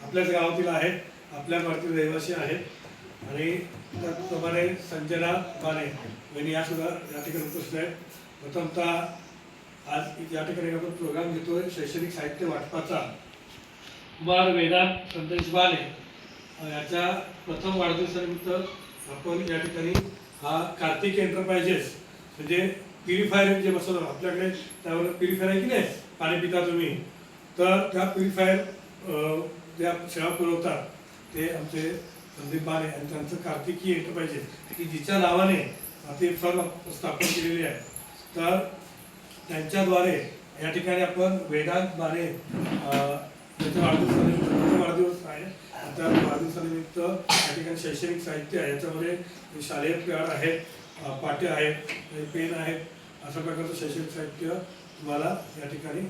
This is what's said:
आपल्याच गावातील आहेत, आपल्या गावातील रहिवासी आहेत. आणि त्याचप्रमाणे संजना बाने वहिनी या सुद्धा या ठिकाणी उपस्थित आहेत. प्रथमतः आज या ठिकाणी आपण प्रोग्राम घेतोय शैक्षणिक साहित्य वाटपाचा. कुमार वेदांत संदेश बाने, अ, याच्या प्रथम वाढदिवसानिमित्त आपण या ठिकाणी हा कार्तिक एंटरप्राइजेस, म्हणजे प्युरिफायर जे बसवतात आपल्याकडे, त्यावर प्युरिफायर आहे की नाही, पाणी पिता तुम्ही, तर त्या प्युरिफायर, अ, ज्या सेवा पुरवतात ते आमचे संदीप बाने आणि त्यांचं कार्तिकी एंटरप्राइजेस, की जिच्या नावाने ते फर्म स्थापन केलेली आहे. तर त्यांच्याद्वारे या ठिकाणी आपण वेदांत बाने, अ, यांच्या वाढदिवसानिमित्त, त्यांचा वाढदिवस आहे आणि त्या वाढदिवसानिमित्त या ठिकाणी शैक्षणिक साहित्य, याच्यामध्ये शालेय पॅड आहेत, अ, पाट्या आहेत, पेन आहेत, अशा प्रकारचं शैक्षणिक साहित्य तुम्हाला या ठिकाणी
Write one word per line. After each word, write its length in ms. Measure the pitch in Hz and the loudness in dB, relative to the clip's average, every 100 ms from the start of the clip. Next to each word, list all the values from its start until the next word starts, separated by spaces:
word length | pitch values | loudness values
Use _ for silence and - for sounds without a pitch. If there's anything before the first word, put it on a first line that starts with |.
| - | 0
आपल्याच 240 | 180 175 | 2 4
गावातील 380 | 175 170 175 175 | 4 4 2 2
आहेत, 320 | 160 170 190 - - - | 4 2 0 -8 -18 -14
आपल्या 280 | 143 143 170 | -12 -2 0
गावातील 400 | 165 - 165 160 | 2 -2 0 2
रहिवासी 340 | 156 160 180 | 2 2 -2
आहेत. 260 | 175 143 175 - - - - - - 110 | -2 -2 -2 -6 -12 -18 -18 -18 -14 -8
आणि 280 | 143 160 180 175 - - 151 | -2 0 -2 -4 -14 -10 -6
त्याचप्रमाणे 760 | 170 170 - 170 165 170 175 180 | -6 -6 -4 -2 0 2 2 0
संजना 560 | - 160 151 170 175 | -6 -8 -2 0 2
बाने 540 | 190 175 - 156 156 143 - 113 107 - 143 | 0 -2 -4 -2 -2 -4 -6 -10 -12 -12 -6
वहिनी 160 | 151 | -2
या 120 | 156 | 0
सुद्धा 220 | 160 160 165 | 0 -2 -2
या 380 | 180 156 147 160 | -4 -8 -10 -6
ठिकाणी 200 | 160 151 | -6 -4
उपस्थित 340 | 165 127 160 | -6 -6 -4
आहेत. 160 | 170 - - - - - | -4 -6 -14 -18 -20 -16
प्रथमतः 480 | 143 170 160 170 170 170 170 - - - - - - - - | -8 -4 -4 -2 0 0 -4 -8 -16 -20 -20 -20 -20 -18 -6
आज 420 | 151 - - 165 | -4 -4 -8 -6
या 100 | 156 | -4
ठिकाणी 280 | 156 175 165 | -4 -2 -2
आपण 180 | 165 170 | -2 -4
प्रोग्राम 440 | 170 160 151 170 | -4 -4 -2 -2
घेतोय 280 | 160 165 170 185 175 | -2 0 0 -2 -4
शैक्षणिक 360 | 143 170 170 | -4 -2 -4
साहित्य 340 | - 147 - 175 | -4 -6 -2 -2
वाटपाचा. 680 | - - 160 151 175 - - - - - - - - - - - - | -2 -4 -6 -2 -2 -2 -8 -16 -20 -20 -20 -20 -20 -18 -18 -18 -6
कुमार 320 | 160 180 185 | 4 8 8
वेदांत 600 | 175 165 180 185 - - | 6 6 6 6 2 -6
संदेश 360 | 170 156 175 160 | -8 -2 -2 2
बाने, 460 | 180 180 170 139 - - - - - - - | 6 6 6 -2 -10 -16 -18 -18 -20 -18 -12
अ, 80 | 156 | -6
याच्या 440 | 151 151 175 180 196 - - - | -6 -2 0 2 0 -4 -12 -8
प्रथम 300 | 156 190 190 | -4 0 2
वाढदिवसानिमित्त 760 | 175 165 175 175 170 175 180 180 - - - - - | 4 2 0 0 -2 -4 0 0 0 -8 -16 -16 -12
आपण 360 | 139 175 175 175 | -8 -2 -2 0
या 80 | 165 | -2
ठिकाणी 320 | 165 175 165 190 - - - - | -2 -2 2 2 0 -10 -16 -8
हा 340 | 147 160 165 - | -2 0 -2 -2
कार्तिक 360 | 160 151 202 196 | 0 2 2 2
एंटरप्राइजेस, 800 | 180 185 185 180 170 175 - - - - - - | 2 2 2 2 4 2 0 -10 -16 -20 -20 -12
म्हणजे 300 | 151 175 190 - - - - | 0 2 2 -2 -12 -12 0
प्युरिफायर 560 | 185 208 196 196 196 | 2 4 6 6 6
जे 100 | 190 | 4
बसवतात 360 | 175 190 180 156 | 2 2 -2 -2
आपल्याकडे, 420 | 135 180 175 185 | -4 -2 0 0
त्यावर 600 | 185 - - 170 165 175 | -2 -10 -10 -4 0 0
प्युरिफायर 400 | - 180 190 190 | 2 2 4 4
आहे 100 | 190 | 4
की 40 | 247 | 4
नाही, 180 | 208 - - - - | 4 2 -4 -12 -4
पाणी 200 | 160 175 | 0 2
पिता 260 | 175 175 175 | 2 2 2
तुम्ही, 380 | 170 160 - - - - - - - | 2 0 -2 -8 -16 -20 -20 -14 2
तर 320 | 185 196 - | 6 6 4
त्या 160 | 185 190 | 2 0
प्युरिफायर, 500 | 190 190 190 190 190 - - - - | 2 2 6 6 6 2 -8 -16 -14
अ, 360 | 180 151 156 160 165 - - 165 | -4 0 2 0 -2 -10 -16 -2
ज्या 320 | 175 170 - | 0 0 -4
सेवा 200 | 170 170 | -2 -2
पुरवतात 580 | 160 170 170 170 - - - - - - 156 | 2 2 2 0 -2 -6 -14 -20 -20 -12 -4
ते 140 | 165 | -2
आमचे 440 | 160 156 156 160 185 - - - - | -2 -4 -2 -2 -4 -8 -16 -18 -12
संदीप 240 | 143 160 | -4 -4
बाने 260 | 156 160 156 | 0 0 -2
आणि 260 | 147 147 | -4 -6
त्यांचं 220 | 151 147 180 | -6 -6 -6
कार्तिकी 560 | 165 147 165 170 185 | -4 -4 -4 -2 0
एंटरप्राइजेस, 560 | 165 165 170 160 143 135 - - - | 0 0 -4 -4 -4 -8 -14 -14 -8
की 60 | |
जिच्या 360 | 160 151 147 196 | -6 -6 0 4
नावाने 560 | 180 180 190 170 - - - - - 143 | 6 8 6 6 2 -8 -16 -16 -12 0
ते 120 | 175 | 2
फर्म 280 | 170 175 180 170 - - | 2 2 2 0 -6 -12
स्थापन 340 | - 170 - 170 | -6 -6 0 0
केलेली 380 | 170 165 165 | 2 2 2
आहे. 160 | 147 139 - - - - - 170 | 0 -2 -10 -14 -16 -18 -10 0
तर 240 | 170 190 - - - - - - - - - | 4 4 2 -8 -16 -18 -20 -20 -20 -18 -8
त्यांच्याद्वारे 920 | 160 156 196 185 180 180 147 - - - - | -6 0 4 6 6 6 4 0 -10 -18 -6
या 80 | 156 | -2
ठिकाणी 300 | 175 180 180 | 0 2 2
आपण 360 | 180 180 185 190 151 | 2 4 4 4 2
वेदांत 380 | 151 160 180 190 160 | 0 2 2 0 0
बाने, 280 | 165 165 165 - - - - - 139 | -2 0 -2 -4 -6 -4 -2 -2 2
अ, 320 | 135 143 - - - - - | 2 2 0 -6 -16 -20 -4
यांच्या 240 | 156 180 - | 0 4 6
वाढदिवसानिमित्त, 580 | - - - 165 165 | 6 6 6 6 6
त्यांचा 440 | - - - - 170 | 4 4 6 6 6
वाढदिवस 380 | 170 180 180 170 | 4 2 2 -8
आहे 180 | 151 190 - - - | -8 -10 -12 -14 -12
आणि 180 | 143 135 | -10 -2
त्या 100 | 165 | 4
वाढदिवसानिमित्त 920 | 160 151 147 165 175 165 165 160 175 175 190 - | 6 6 2 -2 -2 -4 -4 -4 -2 0 0 2
या 260 | - - 165 | 4 4 -2
ठिकाणी 220 | 165 165 | -4 -4
शैक्षणिक 440 | 160 143 170 170 | -4 -2 -2 -2
साहित्य, 480 | 175 156 147 - 139 | -4 -6 -2 -2 -2
याच्यामध्ये 480 | 143 165 160 170 175 180 - - 151 | -2 -4 -4 -2 -4 -6 -14 -16 -12
शालेय 300 | 127 143 156 | -6 -2 0
पॅड 380 | 170 170 160 135 | 0 -2 -2 -2
आहेत, 300 | 135 160 165 - - - - 139 | 0 0 0 -4 -14 -16 -10 -8
अ, 120 | 135 | -6
पाट्या 360 | 151 143 180 | -4 0 0
आहेत, 220 | 160 151 151 - - - 156 147 | 2 2 0 -6 -10 -10 -10 -6
पेन 200 | 160 165 | -2 -2
आहेत, 260 | 165 160 160 - - - - | -2 -4 -4 -8 -16 -20 -16
अशा 160 | - 139 | -10 -6
प्रकारचं 400 | 160 156 165 165 | -4 -4 -6 -6
शैक्षणिक 300 | 156 160 160 | -4 -4 -6
साहित्य 400 | 160 151 139 165 185 - - - - | -8 -10 -6 -4 -4 -6 -14 -18 -12
तुम्हाला 380 | 151 147 165 190 - 151 | -4 -2 0 -2 -6 -12
या 80 | 143 | -10
ठिकाणी 320 | 151 160 156 190 | -8 -6 -6 -6